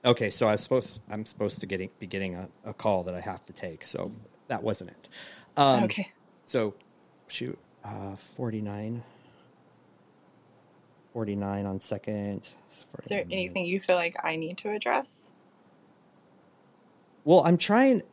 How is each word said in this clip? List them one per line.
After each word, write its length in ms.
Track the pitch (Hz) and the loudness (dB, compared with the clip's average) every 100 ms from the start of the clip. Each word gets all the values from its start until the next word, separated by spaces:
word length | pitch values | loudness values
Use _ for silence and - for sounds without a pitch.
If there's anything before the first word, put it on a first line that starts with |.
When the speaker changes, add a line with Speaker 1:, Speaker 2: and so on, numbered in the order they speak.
Speaker 1:
Okay, 260 | 127 120 110 | 4 4 2
so 160 | - 113 | 2 4
I 60 | |
was 80 | 107 | 4
supposed, 380 | - 131 - - - | 2 0 0 -12 -10
I'm 160 | 107 107 | -10 -8
supposed 340 | - 104 - | -4 -4 -4
to 60 | 98 | -6
getting, 240 | 95 92 _ | -6 -6 _
be 80 | 95 | -8
getting 280 | 98 95 90 | -6 -4 -6
a, 120 | 95 _ | -12 _
a 80 | 110 | -16
call 300 | 107 110 95 | -4 0 0
that 100 | 87 | 0
I 60 | 90 | -8
have 240 | 95 90 - | -8 -12 -14
to 60 | |
take, 320 | - 92 80 | -12 -12 -10
so 280 | - - 90 113 - _ _ | -10 -6 -8 -10 -20 _ _
that 160 | 120 | -4
wasn't 280 | 110 101 90 | -4 -4 -8
it. 180 | - - - - - - - | -18 -20 -18 -18 -20 -8 4
Um, 280 | 139 127 | 6 6
Speaker 2:
Okay. 240 | 110 - 185 - _ _ | 4 0 -8 -10 _ _
Speaker 1:
so, 300 | - 131 107 - _ _ _ _ - | -4 -2 -2 -4 _ _ _ _ -12
shoot, 320 | - 123 - _ _ | -8 -8 -10 _ _
uh, 300 | 104 104 98 98 | -12 -10 -10 -12
forty-nine. 840 | - - 123 110 104 101 107 120 - - - _ _ _ _ _ _ _ _ _ _ _ _ _ _ _ _ _ _ | -14 -6 -4 -4 -6 -6 -8 -8 -12 -20 -20 _ _ _ _ _ _ _ _ _ _ _ _ _ _ _ _ _ _
Forty-nine 540 | 120 107 101 101 101 101 | -6 -4 -2 -2 -2 -4
on 120 | 98 | -6
second. 600 | - 104 - 104 101 101 | -6 -8 -4 -4 -4 -6
Speaker 2:
Is 60 | - - _ - - - - | -10 -20 _ -20 -20 -20 -6
there 100 | 202 | -6
Speaker 1:
Forty-nine 140 | - | -4
Speaker 2:
anything 300 | 190 180 190 | -4 -4 -4
Speaker 1:
minutes. 80 | 175 | -2
Speaker 2:
you 80 | 190 | -2
feel 160 | - 180 | 2 2
like 180 | 170 - | 2 -2
I 140 | 165 160 | -4 -4
need 220 | 160 185 | -6 -6
to 120 | 208 | -6
address? 400 | 208 - - - _ _ _ _ _ _ _ _ _ _ _ _ _ _ _ _ _ _ _ _ _ | -2 0 0 -2 _ _ _ _ _ _ _ _ _ _ _ _ _ _ _ _ _ _ _ _ _
Speaker 1:
Well, 180 | 147 175 | 8 8
I'm 140 | 151 175 | 10 6
trying 440 | - 214 269 233 - | 6 6 8 6 0